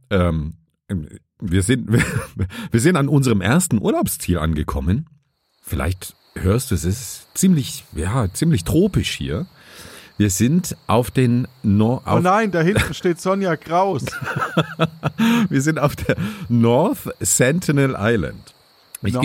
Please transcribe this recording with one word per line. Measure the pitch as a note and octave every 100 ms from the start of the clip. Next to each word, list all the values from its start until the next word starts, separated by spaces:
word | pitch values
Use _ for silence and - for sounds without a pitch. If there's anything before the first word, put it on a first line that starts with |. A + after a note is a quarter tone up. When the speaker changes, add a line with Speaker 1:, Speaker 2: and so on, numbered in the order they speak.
| _
Speaker 1:
ähm, | G2+ F2 D#2+ D2+ - _ _ _ F#2+ D2 - _ _
wir | F#2+ F2+
sind, | F#2+ C3 -
<laughs> | A#2+ - - - - G2 - A3
wir | A#2
sind | C3 F3+
an | C#3
unserem | D3+ B2+ G#2+
ersten | F#2 D3 F3+ A#2
Urlaubsziel | - D#4+ E4+ - - F2
angekommen. | D#2+ D#2 D2+ - C2+ A2 E3 _ _ _ _ _
Vielleicht | - D2 C#2+ F#2 - - _
hörst | - D#2+ A2+ -
du |
es, | F2+
es | D#2 A2
ist | - - -
ziemlich, | - F#3+ E3+ A#2+ - -
ja, | D2+ E2 B2+ G2+
ziemlich | - D#3+ C3
tropisch | - D#3 G3+ C#3 -
hier. | - C3+ F2+ F#3 - - - - - - -
Wir | G#2
sind | F#2 A2+ E3+ - - -
auf | G#2+ B2
den | - B2+ A#2+ B2+ -
Nor-, | G#2+ G2+ A2 B2+
Speaker 2:
Oh | -
Speaker 1:
auf | -
Speaker 2:
nein, | F3 G3+ A3
da | E3+
hinten | D#3+ G#3 -
steht | D#3 F#3 E3
Sonja | F#3 G3 F#3+ D#3
Kraus. | - E3+ G3 D#3+ - - - - - - - -
Speaker 1:
<laughs> | E3 - C#3+ - A3+ A#3 G#3+
Wir | C#3
sind | C#3 D#3
auf | C#3 -
der | - - F#3+ G#3 F3+
North | A#2+ A#2 A#2+ F#3 C#4 - -
Sentinel | - - B2+ E3 F#3 C#3+ C3+ A#2+
Island. | G2+ A#2 C#2 G#1+ - _ _ _ _ -
Ich | G2+
geb | B2